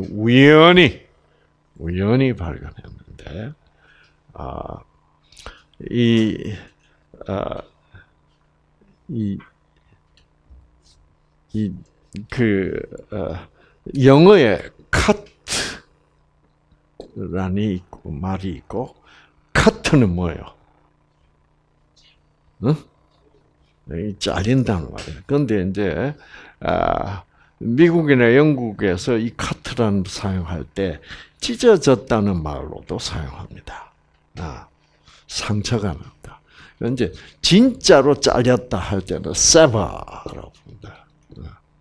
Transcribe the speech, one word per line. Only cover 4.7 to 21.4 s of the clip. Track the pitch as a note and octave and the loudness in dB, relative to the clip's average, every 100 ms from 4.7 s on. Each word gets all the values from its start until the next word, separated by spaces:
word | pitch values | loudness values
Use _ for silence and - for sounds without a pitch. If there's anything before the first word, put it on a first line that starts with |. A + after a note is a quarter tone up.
| - - _ _ _ _ - - - _ - - | -16 -20 _ _ _ _ -20 -20 -20 _ -18 -6
이, | A#2+ A#2 A2+ A2 - - G2+ - _ _ _ _ - - | 0 2 2 2 -4 -8 -12 -16 _ _ _ _ -18 -8
아, | G2 - - - _ _ - _ _ _ _ _ _ _ _ _ _ - | -6 -6 -10 -16 _ _ -20 _ _ _ _ _ _ _ _ _ _ -10
이, | A#2+ G2+ G2 - _ _ _ _ _ _ _ _ _ _ - _ _ _ _ _ _ _ _ _ | -6 -6 -8 -12 _ _ _ _ _ _ _ _ _ _ -20 _ _ _ _ _ _ _ _ _
이, | G#2+ G#2 F#2 - _ _ G2+ A2 | -6 -6 -8 -18 _ _ -16 -8
그, | - A2+ G2 F2 - - - - | -2 0 0 -2 -6 -12 -18 -12
어, | - - F2 - _ _ _ - C3+ | -10 -8 -10 -16 _ _ _ -8 4
영어의 | C3 C#3 F3+ G3+ A#2 F2+ - _ - - - G#3 - _ - - - - _ _ _ _ _ _ _ _ _ _ _ - - - | 6 8 8 8 6 0 -6 _ -4 0 2 0 -4 _ -8 -8 -8 -12 _ _ _ _ _ _ _ _ _ _ _ -20 -20 -14
cut라는 | F#2 F2+ F#2 G2 | -8 -6 -4 -2
있고, | G#2+ F#2 - - - | -2 -4 -10 -18 -14
말이 | D2 F#2 F#2 F#2+ | -8 -6 -6 -8
있고, | D2 - G2 C3 _ _ _ _ _ _ | -10 -10 -10 -10 _ _ _ _ _ _
cut는 | - A3 - - D3 G#2 | 2 2 2 2 2 2
뭐예요? | F2 F2 D2+ - _ _ _ _ _ _ _ _ _ | 0 -4 -6 -14 _ _ _ _ _ _ _ _ _